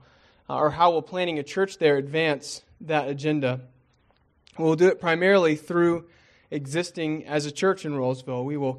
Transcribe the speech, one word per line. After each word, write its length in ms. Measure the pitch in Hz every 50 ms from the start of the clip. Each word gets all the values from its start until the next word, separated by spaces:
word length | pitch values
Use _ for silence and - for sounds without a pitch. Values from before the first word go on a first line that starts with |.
| _ _ _ _ _ _ _ _ _ -
uh, 60 | 139
or 160 | 131 147 151
how 200 | 139 156 170 180
will 100 | 170 160
planting 380 | 143 - 185 185 180 175 165 151
a 40 | 139
church 340 | - - 190 196 190 - -
there 180 | 170 151 143
advance 680 | 139 139 139 143 160 165 156 147 135 - - - - _ _ _ -
that 260 | - 156 160 151 139 139
agenda? 540 | 143 143 139 151 151 151 135 123 127 131 - - _ _ _ _ _ _ _ _ _ _ _ _ _ _ _ _ - -
We'll 180 | 160 160 160
do 140 | 156 180 190
it 100 | 175 -
primarily 560 | - 170 165 170 180 190 202 196 175 160 151
through 500 | 151 - - 175 175 170 170 170 170 170 - _ _ _ _ _ _ _ -
existing 760 | 156 151 139 131 135 165 175 170 - 180 160 156 156 160 -
as 200 | - 147 151 147
a 60 | 147
church 340 | 147 - 185 190 185 190 -
in 80 | 156 147
Rolesville. 500 | 139 127 127 131 127 131 - 131 123 127
We 140 | 139 147 147
will 180 | 143 131 127